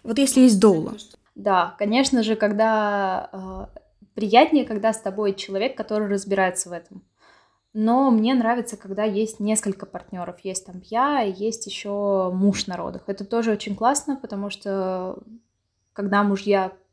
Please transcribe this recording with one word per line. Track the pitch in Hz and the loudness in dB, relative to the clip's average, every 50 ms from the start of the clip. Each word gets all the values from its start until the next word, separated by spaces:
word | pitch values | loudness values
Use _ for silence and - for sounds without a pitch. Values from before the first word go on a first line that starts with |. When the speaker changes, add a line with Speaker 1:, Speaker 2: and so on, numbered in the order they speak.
| - | -8
Speaker 1:
Вот | 220 226 277 | -4 0 2
если | 277 269 - 262 | 2 4 6 8
есть | 254 254 208 185 | 8 8 8 8
доула. | 214 208 180 160 160 - 214 208 - - - _ _ _ _ | 8 6 6 6 0 -6 -10 -12 -16 -20 -20 _ _ _ _
Speaker 2:
Да, | 202 196 208 190 180 170 175 - - | -6 -2 2 2 2 2 0 -2 -4
конечно | 208 202 226 262 269 269 262 233 | -2 0 2 2 2 2 2 2
же, | 214 220 220 | 2 2 0
когда, | 220 214 208 208 208 220 220 220 214 208 208 202 202 196 190 185 - - - | 0 0 0 2 2 2 2 2 2 0 0 0 0 -2 -2 -2 -4 -6 -8
э, | - 190 190 190 190 190 202 - - - _ _ _ _ - _ - | -14 -14 -12 -12 -12 -12 -12 -14 -18 -20 _ _ _ _ -20 _ -8
приятнее, | - 220 196 220 247 320 311 320 277 226 | -6 -2 4 6 6 6 6 4 2 2
когда | - 220 202 214 220 | 0 -4 -2 0 0
с | 214 220 | -2 -2
тобой | - 196 190 214 208 196 196 | -6 -8 -4 -2 -2 -2 -2
человек, | 196 - - 196 196 220 262 - | -4 -8 -6 -4 -2 -2 -2 -4
который | - 208 - 214 214 214 196 | -6 -8 -4 -2 -2 -2 -2
разбирается | 202 196 196 202 196 190 185 180 180 - - 175 | -2 -4 -2 -2 0 0 0 0 0 -4 -8 -8
в | |
этом. | 175 170 - _ 190 185 _ _ _ _ _ _ _ _ _ _ _ _ _ _ | -10 -14 -14 _ -20 -20 _ _ _ _ _ _ _ _ _ _ _ _ _ _
Но | - 214 214 226 240 262 277 262 | -6 -2 0 2 2 4 4 4
мне | 233 220 220 240 262 | 4 4 2 2 2
нравится, | 247 220 226 240 247 226 - 214 | 2 2 0 0 -2 -4 -8 -10
когда | - - 196 190 208 214 | -14 -12 -10 -6 -2 -2
есть | 220 190 208 220 214 214 - | -2 0 0 -2 -2 -4 -6
несколько | 202 214 220 220 - 202 190 196 - | -2 -2 -2 0 -2 -4 -6 -6 -10
партнеров. | - - 180 - - 190 180 175 180 180 - | -14 -14 -16 -14 -12 -12 -12 -12 -12 -12 -12
Есть | - 190 185 - - | -10 -8 -8 -8 -10
там | - 180 185 - - | -12 -18 -18 -14 -6
я, | 214 226 262 294 294 269 | -2 0 0 2 2 0
и | 220 196 | 0 -2
есть | 185 190 208 226 220 - - 202 | -2 -4 -4 -4 -4 -6 -10 -12
еще | - - - 202 202 202 202 202 196 190 185 180 185 | -12 -10 -8 -6 -4 -2 0 0 0 0 0 0 0
муж | 185 196 202 190 - - | 2 2 2 2 0 -6
на | 190 180 | -8 -8
родах. | 175 170 - 180 185 - | -8 -8 -8 -10 -10 -8
Это | - 196 - 202 | -8 -8 -8 -6
тоже | - 233 233 226 226 | -4 -2 -2 0 0
очень | 208 208 - 208 196 | -2 -2 -2 -8 -6
классно, | - 220 247 285 285 - 302 269 | 0 0 2 2 0 -2 -4 -6
потому | 262 247 - 202 196 202 202 | -6 -6 -10 -8 -8 -8 -10
что | 202 - - 202 196 196 185 185 185 185 180 185 - - - 214 226 233 _ _ _ _ _ _ _ _ _ _ | -10 -10 -8 -6 -4 -2 -2 -4 -4 -6 -6 -8 -10 -12 -16 -20 -20 -20 _ _ _ _ _ _ _ _ _ _
когда | _ - 202 196 202 202 208 | _ -8 -4 0 2 2 2
мужья | 202 196 196 - 208 196 190 190 185 - _ _ _ | 2 0 0 0 0 0 2 0 -2 -6 _ _ _